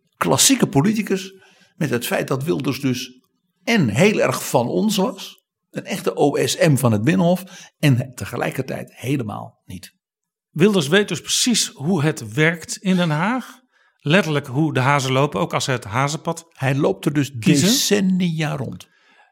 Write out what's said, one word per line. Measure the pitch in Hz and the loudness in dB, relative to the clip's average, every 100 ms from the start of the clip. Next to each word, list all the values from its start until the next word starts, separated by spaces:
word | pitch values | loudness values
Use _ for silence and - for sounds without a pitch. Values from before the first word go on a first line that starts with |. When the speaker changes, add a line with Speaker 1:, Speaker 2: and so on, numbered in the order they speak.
| _ - | _ -4
Speaker 1:
klassieke | 175 139 - 269 - | 0 4 4 4 2
politicus | 139 165 226 185 190 - - _ _ _ - | 2 2 0 -2 -4 -6 -16 _ _ _ -6
met | 151 | -4
het | 123 - | -2 -2
feit | 185 147 | -2 -2
dat | 139 | -2
Wilders | 143 175 139 131 | -2 -2 -2 -2
dus | 135 127 - - _ _ _ _ | -2 -2 -6 -16 _ _ _ _
en | - 233 131 | -2 2 2
heel | 101 202 196 | 4 2 2
erg | 135 127 - | 0 -2 -2
van | 143 120 | -2 0
ons | 170 208 202 | 0 0 0
was, | 202 294 - - _ _ _ | -2 -4 -14 -20 _ _ _
een | - - | -14 -8
echte | 220 - - | -6 -4 2
O | 147 139 135 | 2 2 0
S | - | 2
M | 165 131 | 4 4
van | 123 | 4
het | 107 | 2
Binnenhof, | 113 185 170 180 - - - _ | 2 4 4 2 -2 -18 -20 _
en | 151 120 - - | 2 2 -2 -8
tegelijkertijd | 101 123 151 151 131 - - - | -10 -6 -4 -4 -6 -8 -12 -10
helemaal | 117 143 110 107 - _ - | -6 -4 -6 -10 -14 _ -18
niet. | 92 - _ _ _ _ _ _ | -18 -18 _ _ _ _ _ _
Speaker 2:
Wilders | - 196 196 139 | 2 2 4 2
weet | 190 202 | 2 0
dus | 170 | -4
precies | - - - 220 - | -4 -2 0 0 -2
hoe | - 139 190 | -4 -2 0
het | 147 147 113 | 0 -2 -4
werkt | 113 156 170 - - | 0 2 0 -6 -6
in | 190 185 | 0 0
Den | 175 | 2
Haag. | 151 185 254 - - _ _ _ _ | 0 0 -4 -6 -16 _ _ _ _
Letterlijk | 143 175 160 147 131 | 0 2 2 -2 -2
hoe | 123 160 | 0 0
de | 131 | 2
hazen | 127 143 131 | 2 2 2
lopen, | 131 147 185 | 2 2 0
ook | 170 | -4
als | 151 | -4
ze | - | -2
het | 127 | -4
hazenpad | 107 110 143 151 - 165 - | -4 -2 -2 -4 -6 -8 -10
Speaker 1:
Hij | - 131 139 | -6 -2 0
loopt | 180 196 - | 0 0 -2
er | |
dus | 151 135 117 | -2 -2 -2
Speaker 2:
kiezen. | 110 143 175 | 2 4 4
Speaker 1:
decennia | 269 - 202 190 185 180 160 151 151 | 2 2 2 2 2 0 -2 -4 -4
rond. | 120 92 - _ _ _ _ | -8 -10 -16 _ _ _ _